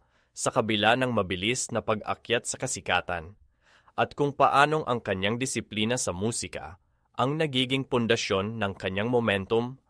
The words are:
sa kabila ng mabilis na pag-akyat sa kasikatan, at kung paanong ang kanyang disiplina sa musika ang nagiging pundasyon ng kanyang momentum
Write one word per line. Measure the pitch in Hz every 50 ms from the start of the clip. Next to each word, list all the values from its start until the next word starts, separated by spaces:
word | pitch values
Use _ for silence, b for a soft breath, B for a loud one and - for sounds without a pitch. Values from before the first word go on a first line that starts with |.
| _ _ _ _ _ _ _
sa | - - 139
kabila | - 135 113 107 110 104 104 107 120 127
ng | 131 127
mabilis | 120 107 98 87 98 90 95 110 123 127 - -
na | 117 110
pag-akyat | - - 110 104 - - 98 - - - 113 123 -
sa | - - -
kasikatan, | - 131 - 98 - - 92 90 - - 87 85 78 95 101 _ _ b b b b b b b b b b
at | - 117 117
kung | - - 143 143 139
paanong | - 139 - - 139 143 151 156 156 -
ang | - 123 117
kanyang | - 107 101 92 95 101 117 120
disiplina | 131 131 - 117 - - 104 104 107 110 123
sa | 127 - -
musika | 87 90 98 117 117 - - 90 - 69 60 73 92 - _ _ _ _ _ _ _
ang | - 120 131 147 156
nagiging | 160 151 131 127 131 123 135 135 131 -
pundasyon | - 120 117 104 117 113 - - 104 95 98 107 113 113
ng | 104 98 92
kanyang | - - 95 92 98 104 120
momentum | 127 120 117 104 101 98 95 95 113 113 120 123 131 - _